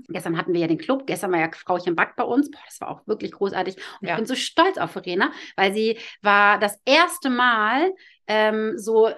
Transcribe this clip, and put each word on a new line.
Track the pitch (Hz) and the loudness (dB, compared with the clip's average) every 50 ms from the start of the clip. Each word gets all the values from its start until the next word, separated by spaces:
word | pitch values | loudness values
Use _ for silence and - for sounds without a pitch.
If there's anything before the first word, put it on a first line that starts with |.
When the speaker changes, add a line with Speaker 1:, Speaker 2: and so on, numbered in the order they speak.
| 254 - | -8 -10
Speaker 1:
Gestern | - - - 185 165 170 | -10 -8 -4 -4 -4 -2
hatten | 190 - 175 | -2 0 0
wir | 170 170 | 0 2
ja | 160 | 0
den | 165 160 | 0 0
Club. | - - 262 269 269 | 0 -2 -2 -2 -2
Gestern | - 160 170 - 190 180 | -4 -6 -4 -2 -2 0
war | 165 | 0
ja | 160 160 - | 0 -2 -4
Frauchen | - - - 185 175 170 180 175 | -6 -4 -2 -2 -2 -2 0 0
Back | 165 185 - - | 0 0 0 -2
bei | - 240 | -4 -4
uns. | - 240 254 285 285 | 0 0 0 0 0
Boah, | - - - | -4 -16 -20
das | - - - | -20 -16 -12
war | - - | -12 -12
auch | - - _ | -12 -10 _
wirklich | - 214 - - - - | -6 -6 -6 -6 -10 -6
großartig. | - 202 196 - 190 185 185 190 - - - - - | -4 -4 -4 -2 -4 -4 -4 -8 -10 -14 -18 -16 -10
Und | 196 180 | -6 -4
Speaker 2:
Ja. | 170 | -4
Speaker 1:
ich | - | -4
bin | 226 | -4
so | 226 262 | -4 -4
stolz | 254 - - - - 330 392 - - | -6 -6 -2 2 2 2 2 2 -2
auf | 180 160 - | -4 -6 -6
Verena, | 196 180 180 180 185 233 311 - - - - - | -8 -8 -4 -2 0 -2 -2 -2 -6 -16 -10 -4
weil | - 190 196 196 | 0 0 0 0
sie | 214 220 220 220 220 - - - - - | 0 0 -2 -2 -4 -8 -16 -16 -4 0
war | 208 202 202 202 202 208 196 | 2 4 6 6 6 4 4
das | 214 208 208 - _ | 2 -2 -2 -4 _
erste | - 269 311 339 349 339 - - 277 | 2 4 4 4 2 0 -4 -4 -2
Mal, | 247 240 247 247 233 220 214 214 233 269 330 381 381 - - - _ _ _ - | 0 2 2 2 2 2 0 0 0 0 0 0 -2 -6 -12 -20 _ _ _ -2
ähm, | 214 214 214 214 220 220 220 220 214 | 0 2 2 2 2 0 -2 -4 -4
so, | - 202 214 226 220 220 220 - | -6 -4 0 4 4 4 4 2